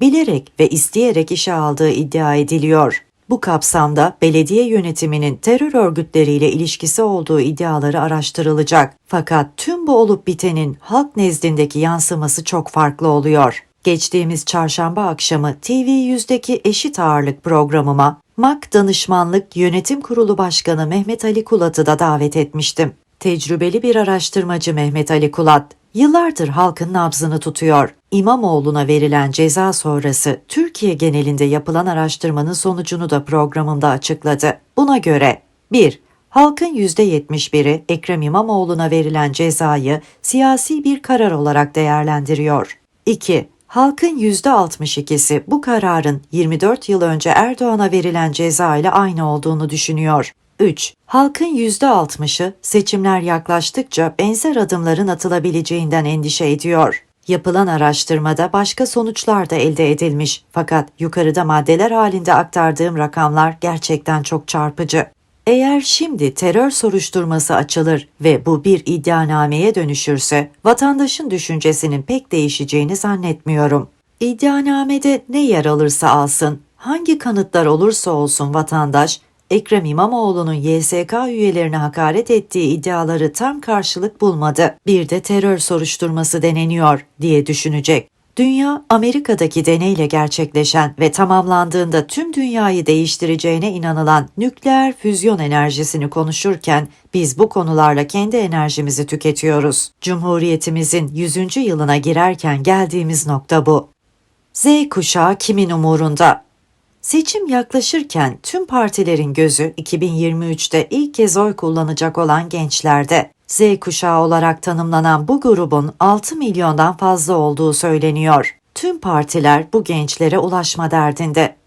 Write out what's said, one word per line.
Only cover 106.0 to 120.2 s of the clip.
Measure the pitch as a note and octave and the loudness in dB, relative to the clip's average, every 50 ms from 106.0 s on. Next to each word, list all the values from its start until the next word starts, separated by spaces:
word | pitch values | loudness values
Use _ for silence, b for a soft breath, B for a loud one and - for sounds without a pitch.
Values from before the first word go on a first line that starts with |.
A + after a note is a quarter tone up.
| D#3+ D#3 D3 C#3+ F3 D3+ - - - _ _ _ _ _ _ _ _ _ _ _ | 2 0 2 4 4 4 4 2 -2 _ _ _ _ _ _ _ _ _ _ _
Seçim | - - - D#4+ D#4 - - G#4+ G4+ D#4 | -6 -2 0 0 0 0 -2 -4 -2 -2
yaklaşırken | B3+ B3 A#3+ A#3+ - C4 A#3+ - - D#4+ D4 D4 - E3 C#3+ B2+ B2 - - | -2 -2 -2 0 -2 -2 -2 0 -2 -2 -4 -2 -2 -2 -2 -2 -2 -6 -10
tüm | - - F4+ F#4+ | -8 -6 -6 -4
partilerin | E4 C4 B3+ A3+ G#3 - - F#3+ E3 E3+ D3 D#3 C#3+ C#3 | -2 -2 0 0 0 0 -2 0 0 0 0 0 -2 0
gözü | D3 D#3+ D#3 C#3+ C#3+ D3+ D#3+ D#3+ - | 2 2 4 4 2 0 -2 -6 -8
iki | D#3 - - E3 | -8 -4 -4 -2
bin | F3 F3+ E3 | -2 -2 -2
yirmi | D#3+ E3 E3 E3 E3 E3+ | -2 -2 -2 -2 -2 -4
üçte | E3 E3 D#3+ - - - D#3+ - - | -4 -4 -6 -4 -2 0 0 0 0
ilk | - C#4 D4 D4 D4 | 0 -2 -2 -2 0
kez | - A3 G3+ F3+ G3 | 2 2 2 2 2
oy | G#3 G#3+ G3+ | 0 0 0
kullanacak | - - E3 D#3+ D#3+ D#3+ D#3 D#3 - E3 E3 D#3 E3+ | -2 -2 -2 -2 0 -2 -2 -2 -2 -4 -2 -2 0
olan | E3+ D#3 D3+ D#3 E3+ E3+ | 0 2 2 0 0 -4
gençlerde. | - - D#3 D3 - - - D#3 D3 C#3+ C#3+ C#3+ E3 D#3+ - - _ _ _ - | -6 -6 -4 -4 -4 -2 0 2 2 2 2 2 0 0 0 -2 _ _ _ -6
Z | - - G#3+ G#3 G3 G3 | 0 2 4 4 4 2
kuşağı | - F3+ E3 - - F3 E3+ E3 E3 | -2 -6 -6 -2 0 0 2 2 2
olarak | E3 E3 E3 D#3+ E3 D#3+ D#3+ | 2 2 2 2 2 0 -2
tanımlanan | - F#3 F3 E3 E3 E3 E3 D#3+ D#3+ D#3+ D#3 D3+ D3+ D3+ | -4 -4 -4 -4 -2 0 0 2 2 2 2 2 2 0
bu | C4 C#4 | -2 0
grubun | C#4 B3 A3 F3+ F3 C#3+ D3+ D3 C#3+ D#3 - - | 2 2 2 2 2 0 0 0 0 -2 -2 0
altı | F3 G3 G3+ G#3 G#3 - D#4+ | 2 2 2 2 0 -6 -8
milyondan | D#4+ C#4+ A3+ F#3 F3+ F3 D#3+ D3+ D3+ D#3+ E3+ F#3 D#3+ | -4 -4 -2 -2 0 0 0 2 2 2 2 2 0
fazla | F#3+ F#3 F#3 F3 D3+ D#3 F3+ E3 | 0 2 2 2 0 0 2 2
olduğu | D3+ D3+ D3 D3 D#3+ D#3 D3 | 2 0 0 0 0 0 0
söyleniyor. | - - E3+ D#3 D#3 D3 D#3 D3 D3+ D#3 D#3+ D3+ C#3+ - - - _ _ _ - | 0 0 0 0 2 0 0 0 0 2 4 4 4 2 0 -6 _ _ _ -12
Tüm | - - F4+ F4+ D#4+ | -6 -4 -4 -4 -4
partiler | - F#3+ E3+ D3 D3+ D3 - F3 D3 D3 D3 D3 D#3+ D#3 - | -4 -2 0 0 0 -2 -2 0 4 4 4 4 2 0 -2
bu | A3+ - | -2 0
gençlere | - E3+ D#3 D3+ C#3+ - - | 0 -2 -2 -2 -4 -2 -2